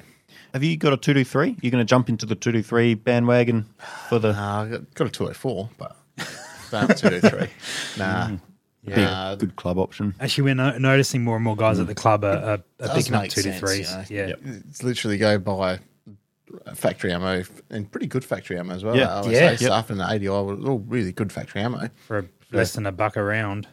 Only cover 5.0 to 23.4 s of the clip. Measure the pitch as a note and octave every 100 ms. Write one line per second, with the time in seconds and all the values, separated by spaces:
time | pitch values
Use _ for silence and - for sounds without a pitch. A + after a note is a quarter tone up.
5 | C3+ - G2 - C3+ G2 A2 - - -
6 | _ - - - - - - A2 G#2 G3
7 | C#3+ F2+ C3+ - G2 - - - - -
8 | F#2+ F#2 F2+ F#2+ - _ _ _ G2+ G2
9 | F#2+ F#2 F#2+ G2 G2+ - F2+ F2+ F#2+ -
10 | G#2 F#2+ C3 - C#3 C3 C3+ B2+ C3 C3+
11 | C3+ C3 A#2 A2+ A2+ G#2+ A2 G#2+ F2+ G#2
12 | A2+ G#2+ G2+ G2+ G#2+ G#2 - - A#2 D#3
13 | - A#2+ G2 - F#2+ F#2 G2 G2 F2+ F#2
14 | F#2+ G#2 F#2+ - C3+ A2 - - B2 A#2
15 | A2+ G2+ G#2+ G#2 F#2 G2 F#2 F#2 - _
16 | - G#2 _ _ - - - - G#2+ F2
17 | G2+ F2 F#2 F#2 F#2 - - G#2+ G2+ -
18 | F3+ C3 - F#2 - F2+ F2+ F2+ G#2 B2
19 | A2 F#2+ G2+ A#2+ E3 A#2 B2 G#2 A2 G2+
20 | F#2 G#2+ G2 G2 G2 G2 C3 C3 A2 B2
21 | F#2 F2+ G#2 - - G2+ A2+ A#2+ G#2+ -
22 | - G#2+ F2+ _ _ B2+ A2 - G#2 F#2
23 | G#2+ A2 G2+ A2